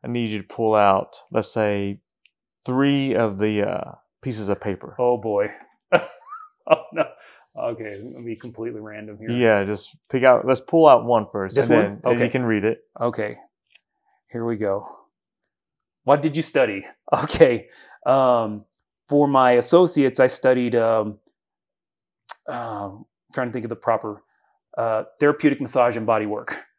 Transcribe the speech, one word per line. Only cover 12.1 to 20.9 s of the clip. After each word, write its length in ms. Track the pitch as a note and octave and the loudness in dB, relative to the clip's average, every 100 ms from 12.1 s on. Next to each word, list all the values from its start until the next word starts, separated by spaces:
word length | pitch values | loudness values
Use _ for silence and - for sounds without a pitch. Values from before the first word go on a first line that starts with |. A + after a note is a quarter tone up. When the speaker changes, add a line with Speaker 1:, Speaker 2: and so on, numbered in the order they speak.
| A#2+ | 0
Speaker 1:
you 60 | A#2+ | 0
Speaker 2:
Okay. 40 | |
Speaker 1:
can 160 | B2+ A#2+ | -2 -2
read 180 | G#2+ | 0
it. 200 | G#2 A2+ _ - | -2 -4 _ -6
Speaker 2:
Okay, 340 | A#2+ A#2 G#2+ A#2 _ _ _ - _ _ _ _ _ | -6 -4 -8 -10 _ _ _ -20 _ _ _ _ _
here 140 | A#2+ A#2 | -8 -6
we 100 | A2 | -4
go. 320 | G#2 G2 - - _ _ _ _ _ _ _ _ _ _ A#2+ | -4 -4 -8 -20 _ _ _ _ _ _ _ _ _ _ 0
What 160 | C#3+ | 0
did 140 | D#3 D3+ | 0 -4
you 40 | |
study? 420 | D#3 C#3+ A#2+ G2 - _ | -4 0 0 -2 -12 _
<laughs> 240 | - - D3 | -4 -2 -2
Okay, 420 | - C#3 A#2 - - - - - | 4 4 4 -6 -20 -20 -8 0
um, 580 | C3+ C3 A#2+ A2 G#2 - _ _ _ _ | 2 4 2 0 -8 -14 _ _ _ _
for 180 | C#3+ C#3+ | 2 4
my 260 | C3+ B2+ | 4 4
associates, 680 | B2 A#2+ E3+ F3 D3+ C3+ - | 4 4 4 4 2 0 2
I 60 | B2+ | 0
studied, 480 | - C3 B2+ A#2+ A#2 | 2 0 0 0 0
um, 440 | A2+ | 0